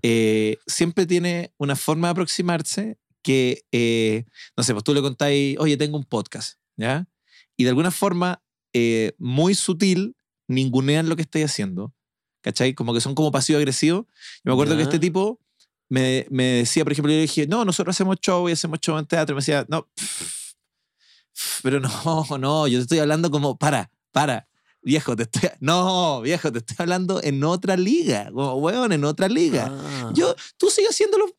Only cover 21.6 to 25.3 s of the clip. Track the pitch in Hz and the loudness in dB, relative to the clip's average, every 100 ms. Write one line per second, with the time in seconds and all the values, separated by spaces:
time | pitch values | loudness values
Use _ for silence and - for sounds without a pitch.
21.6 | 131 139 131 - 165 160 151 139 135 156 | 0 0 -2 -4 -2 -2 -2 -4 0 2
22.6 | 147 123 120 165 151 156 170 147 143 123 | 2 0 0 0 2 2 0 0 -2 0
23.6 | 151 131 92 _ _ - 147 117 - _ | 0 0 -4 _ _ -2 0 -2 -8 _
24.6 | _ _ - 151 - 113 117 | _ _ 0 0 0 -4 -4